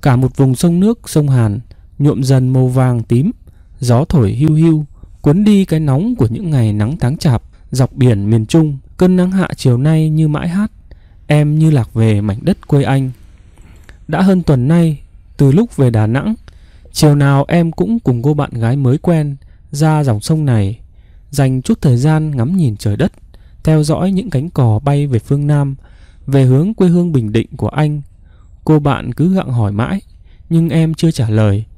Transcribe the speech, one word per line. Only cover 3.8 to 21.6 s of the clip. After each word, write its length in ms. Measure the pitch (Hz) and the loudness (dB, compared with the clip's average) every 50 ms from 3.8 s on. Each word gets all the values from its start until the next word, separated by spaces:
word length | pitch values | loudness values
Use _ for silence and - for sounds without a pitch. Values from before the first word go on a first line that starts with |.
Gió 240 | 131 120 120 120 151 | -2 0 2 0 0
thổi 260 | - - 160 113 98 | 0 0 0 2 0
hiu 240 | 107 117 143 160 156 | 0 0 0 0 2
hiu, 300 | 156 160 170 160 151 151 - - - - - - - - | 2 2 2 2 0 -2 -6 -12 -20 -20 -20 -20 -2 0
cuốn 220 | 151 147 185 214 | 2 2 4 4
đi 200 | 214 208 196 190 | 4 4 2 2
cái 160 | - 170 156 | 0 -2 -2
nóng 340 | 156 147 131 135 185 233 254 | 0 0 0 0 0 -2 -2
của 100 | 233 127 110 | -2 -2 -2
những 200 | 110 - 208 170 | -2 -4 -6 -2
ngày 220 | 156 131 117 110 104 | 0 0 0 0 0
nắng 240 | 104 104 113 143 190 | 0 -2 -2 -2 -4
tháng 160 | - 120 143 | -4 -4 -4
chạp. 260 | - - 160 123 104 - - - - - - | -2 0 0 0 0 -4 -10 -20 -20 -16 -10
Dọc 220 | - 127 131 - - | -2 -2 -2 -2 0
biển 380 | - 123 127 117 98 98 101 | 0 2 2 2 2 0 0
miền 160 | 110 117 110 | 0 0 0
Trung, 320 | - - 165 160 151 143 131 - - - | 2 2 2 2 2 -2 -8 -12 -20 -4
cơn 200 | - 185 180 185 | 0 0 2 2
nắng 140 | 185 180 185 | 2 0 0
hạ 180 | 185 190 180 - - | 0 -2 -2 -2 -6
chiều 220 | - - 135 120 120 | -2 0 0 0 2
nay 320 | 135 151 160 156 156 156 | 2 0 2 2 0 0
như 180 | 156 156 160 151 | 0 0 0 0
mãi 200 | 147 - - 175 | 0 -2 -4 -4
hát: 220 | 170 196 208 220 - - - - - - - - - - - | -2 -2 -4 -4 -6 -14 -20 -20 -20 -20 -20 -20 -20 -20 -4
"Em 320 | - 147 147 151 147 151 156 | 0 0 2 2 2 2 2
như 120 | 160 156 | 2 2
lạc 240 | 151 139 110 - - | 2 2 0 -2 -2
về 260 | 113 113 110 107 101 | 0 0 2 2 0
mảnh 180 | 101 107 101 117 - | 0 -2 -4 -2 -2
đất 260 | - 202 - - _ | -4 -4 -4 -2 _
quê 140 | - 143 131 | 0 0 2
anh." 280 | - 135 135 135 127 123 - - - - - - - - - - - - - - - - - - - | 2 0 -2 -2 -4 -8 -12 -20 -20 -20 -20 -20 -20 -20 -20 -20 -20 -20 -20 -20 -20 -20 -20 -10 -6
Đã 140 | 156 156 190 | -2 0 2
hơn 200 | 196 190 180 165 | 2 2 2 2
tuần 260 | - 147 127 120 139 | 0 0 0 2 2
nay, 320 | 165 170 170 165 151 143 - - _ - - - - | 2 2 2 0 -2 -4 -10 -20 _ -20 -20 -20 -2
từ 160 | - 147 135 135 | 2 2 4 4
lúc 240 | 180 233 233 - | 4 2 0 0
về 140 | - 139 123 | 0 0 2
Đà 160 | 117 107 107 | 2 0 0
Nẵng, 280 | 110 113 139 147 214 220 - - - - - - - - - - - - | 0 0 -2 -2 -4 -6 -6 -8 -20 -20 -20 -20 -20 -20 -20 -20 -14 -4
chiều 220 | - - 151 147 | 0 2 2 4
nào 300 | 143 143 139 139 139 139 - | 4 2 2 2 0 0 0
em 240 | - 170 170 165 156 | 0 0 0 -2 -2
cũng 280 | - 175 190 226 233 | -4 -2 -2 -2 -2
cùng 220 | - - 123 120 117 | -2 -2 -2 0 0
cô 120 | 143 151 | -2 -2
bạn 160 | 147 143 - | -2 -4 -6
gái 260 | - 117 110 113 123 | -6 -4 -2 -2 -2
mới 220 | 143 139 123 127 156 | 0 0 0 0 0
quen 380 | - - 175 160 151 147 139 139 - - - - - - | 0 0 0 0 -2 -4 -6 -10 -16 -20 -20 -20 -20 -14
ra 340 | - 143 160 156 156 151 147 | -4 -2 0 2 2 2 0
dòng 160 | 135 113 104 | 0 -2 -2
sông 240 | - - 160 156 151 | -2 -2 -2 -2 0
này, 340 | 143 123 110 101 98 117 - - - - - - - - - - - | 0 0 0 0 -2 -6 -10 -16 -20 -20 -20 -20 -20 -20 -20 -20 -8
dành 320 | - 135 139 135 131 131 | -2 -2 0 0 0 -2